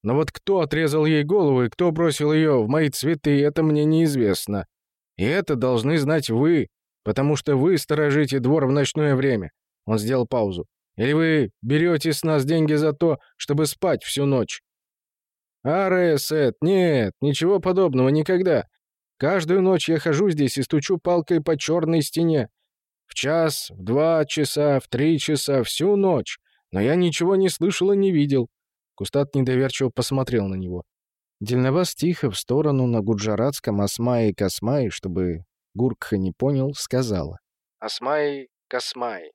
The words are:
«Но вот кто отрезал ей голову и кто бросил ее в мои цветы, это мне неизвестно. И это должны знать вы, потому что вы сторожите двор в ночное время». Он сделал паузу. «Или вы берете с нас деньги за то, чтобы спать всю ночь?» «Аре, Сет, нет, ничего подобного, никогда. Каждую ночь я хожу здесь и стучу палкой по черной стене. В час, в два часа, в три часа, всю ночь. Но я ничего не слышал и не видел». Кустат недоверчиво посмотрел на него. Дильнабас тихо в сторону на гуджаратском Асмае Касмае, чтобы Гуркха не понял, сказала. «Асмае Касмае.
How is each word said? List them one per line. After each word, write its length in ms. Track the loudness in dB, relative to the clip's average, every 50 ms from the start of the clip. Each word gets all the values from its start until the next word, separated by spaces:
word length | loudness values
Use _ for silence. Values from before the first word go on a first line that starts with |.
| -2
«Но 120 | 0 0
вот 160 | 0 0 -2
кто 300 | -6 -10 _ -2 0 0
отрезал 440 | 0 0 0 0 0 0 2 2 2
ей 200 | 2 2 2 2
голову 400 | 2 2 2 4 4 4 2 2
и 40 | 0
кто 220 | 0 0 0 0
бросил 400 | 2 2 0 0 0 0 0 2
ее 320 | 2 4 4 4 4 2 2
в 60 | 2
мои 200 | 0 0 0 0
цветы, 540 | -2 -2 -2 -2 -2 0 0 2 2 4 2
это 180 | 2 2 2
мне 220 | 2 2 2 2 2
неизвестно. 840 | 2 4 4 2 2 2 2 2 2 0 0 -4 -6 -6 -6 -6 _ _ _ _ _ _ _ _ _ _
И 80 | -4 -2
это 300 | 0 0 -2 0 -2 -2
должны 420 | 0 0 0 0 0 0 0 0
знать 320 | 0 0 2 0 0 0 0
вы, 400 | 0 0 2 2 2 2 0 -2 _ _ _ _ _ _ _
потому 320 | -4 -2 0 0 0 0
что 220 | 0 0 0 0
вы 200 | 2 2 2 2
сторожите 640 | 0 0 -2 -2 0 0 2 2 2 0 0 -2 -2
двор 280 | 0 2 2 2 2
в 40 | 2
ночное 440 | 2 2 0 0 0 0 0 2 2
время». 360 | 2 2 0 0 0 -4 -6 _ _ _ _ _ _ _
Он 140 | -2 -2 -2
сделал 280 | 0 0 0 0 0
паузу. 380 | 0 0 -2 0 -2 -2 -6 -10 _ _ _ _ _ _
«Или 160 | -4 -2 0
вы 400 | 2 2 2 2 2 2 0 -2 _ _
берете 520 | -4 -2 0 2 2 2 0 0 0 -2 -4
с 100 | -2 -2
нас 220 | 0 0 0 0
деньги 280 | 0 0 0 2 2 2
за 180 | 2 2 0 0
то, 260 | 2 0 0 0 -2 _ _ _
чтобы 300 | _ -6 -4 0 0 0
спать 380 | -2 -2 _ 0 0 0 -2 -4
всю 220 | -8 -4 -2 0
ночь?» 360 | 0 2 0 0 -2 -6 -16 _ _ _ _ _ _ _ _ _ _ _ _ _ _ _ _ _ _ _ _ _
«Аре, 520 | -2 0 0 0 2 2 2 4 2 2
Сет, 380 | 0 0 -2 0 0 0 0 0 _
нет, 520 | 0 2 2 2 2 2 2 2 0 -2 -2 _
ничего 380 | -2 -2 -2 0 0 2 2 2
подобного, 500 | 2 0 2 2 2 2 2 2 2 4
никогда. 580 | 2 2 2 0 0 0 2 2 2 0 0 _ _ _ _ _ _ _ _ _ _
Каждую 440 | _ -2 0 0 0 0 0 2 2
ночь 260 | 4 4 2 2 2
я 100 | 0 -2
хожу 320 | 0 2 0 0 2 2 2
здесь 280 | 2 2 0 0 0
и 60 | -4 -4
стучу 340 | 0 0 -2 0 0 -2
палкой 440 | -2 _ 0 0 0 2 2 0 0
по 160 | 2 0 -2
черной 440 | -2 0 -2 0 0 0 2 0 0
стене. 480 | 0 -2 -2 0 0 2 2 0 -2 -4 _ _ _ _ _ _ _ _ _ _ _
В 80 | _ -10
час, 560 | -6 -4 -2 0 0 0 0 -2 -4 -10 -12
в 120 | -14 -12
два 440 | -4 -2 0 2 2 2 2 2 0
часа, 560 | -2 -2 -2 -2 -2 0 0 0 2 2 0
в 80 | -2 -4
три 280 | -4 0 2 2 2 0
часа, 440 | 0 -2 -2 -2 -2 0 0 0 0
всю 320 | -2 -4 -2 0 0 2
ночь. 440 | 2 2 2 2 0 -2 -6 -12 -16 _ _ _ _ _ _
Но 100 | -4 -2
я 140 | 0 2 2
ничего 420 | 2 2 0 0 0 0 2 2
не 100 | 2 2
слышал 440 | 0 0 0 -2 -2 0 0 0 2 2
и 40 |
не 140 | 2 2 2
видел». 380 | 2 2 2 2 2 0 0 -2 _ _ _ _ _ _ _ _ _
Кустат 400 | -12 -12 -4 -2 -2 -2 0 0
недоверчиво 540 | -2 0 0 0 0 0 -2 -2 -2 -4 -2
посмотрел 580 | -2 -4 -4 -2 -2 -2 -2 0 0 -2 0
на 80 | -2 -4
него. 280 | -6 -6 -8 -8 -10 -10 _ _ _ _ _ _ _ _ _ _ _
Дильнабас 560 | -6 -2 0 0 2 2 2 0 -2 -2 -4
тихо 340 | -4 -2 -2 -2 -2 -4 -4
в 80 | -4
сторону 480 | -6 -4 -2 -2 0 2 2 2 2 2
на 160 | 2 0 0
гуджаратском 760 | 0 -2 -2 -2 -2 -2 -2 0 0 -2 -2 -4 -6 -4 -2 -2
Асмае 540 | -2 -2 -2 -4 -2 0 0 2 2 0 0
Касмае, 540 | 0 -2 -2 -2 -4 -4 -2 -2 -2 -2 -2
чтобы 560 | -6 -8 -10 -6 -4 -2 -2 -2 -4 -6 -10 _ _ _ _ _ _
Гуркха 440 | -2 -2 -2 -2 _ -6 -4 -2
не 160 | -2 -2 -2 -4
понял, 400 | _ -2 -2 0 0 -2 -4 -4
сказала. 640 | -8 -10 -4 -4 -4 -2 -2 -4 -4 -4 -6 -10 -16 _ _ _ _ _ _ _ _
«Асмае 680 | -12 -10 -10 -8 -4 -4 -2 0 -2 -2 -4 -6 -12 _ _ _ _
Касмае. 640 | _ -8 -8 -6 -8 -8 -8 -8 -8 -8 -10 -14 -18